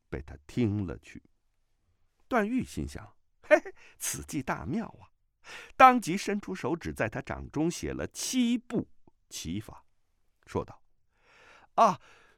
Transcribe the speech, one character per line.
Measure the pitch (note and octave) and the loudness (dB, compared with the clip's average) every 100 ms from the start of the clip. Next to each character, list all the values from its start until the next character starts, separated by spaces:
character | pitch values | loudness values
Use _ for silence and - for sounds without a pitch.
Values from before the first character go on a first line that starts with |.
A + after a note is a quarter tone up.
| _ | _
被 | - | -12
他 | - C#2 - | -12 -18 -8
听 | B2 A2+ G#2 F2 | 0 0 0 -4
了 | B1+ | -8
去。 | - - - _ _ _ _ _ _ _ _ _ - | -14 -20 -20 _ _ _ _ _ _ _ _ _ -2
段 | B3 G3+ | 0 2
誉 | B3+ | -2
心 | - - C#2 | -2 -6 -8
想 | - - - _ _ | -10 -16 -20 _ _
：“嘿 | - D#4+ | 4 4
嘿， | G4 - - - | 4 -12 -20 -10
此 | - - | -8 -8
计 | - C#3+ | -6 -6
大 | C3 E3 D#2 | -4 -6 -4
妙 | A2+ - - | -6 -6 -14
啊！” | - _ _ _ - - - - | -20 _ _ _ -18 -18 -2 8
当 | C4 B3 | 8 8
即 | D3+ F#3+ | 2 -2
伸 | - G3+ | -2 -4
出 | - | -4
手 | F#3 B2+ E3+ | -6 -4 -4
指， | E2 | -4
在 | - A2 | -4 -4
他 | C3 | -4
掌 | - C2+ A2+ | -8 -8 -6
中 | C#3 E3 | -2 -2
写 | - D2 | -2 -6
了 | C2 E2 | -6 -8
七 | - - B3+ A#3+ A#3+ | -8 -2 0 2 0
步 | - A#3+ - - - _ _ | -2 -6 -6 -12 -20 _ _
棋 | - D#2+ G2 | -12 -8 -8
法， | - - - _ _ _ _ _ - | -10 -16 -20 _ _ _ _ _ -8
说 | E2+ | -8
道 | - - _ _ _ _ _ - - - - | -8 -12 _ _ _ _ _ -20 -20 -20 -2
：“啊， | - A3 E3 - - - | 4 4 4 -8 -20 -20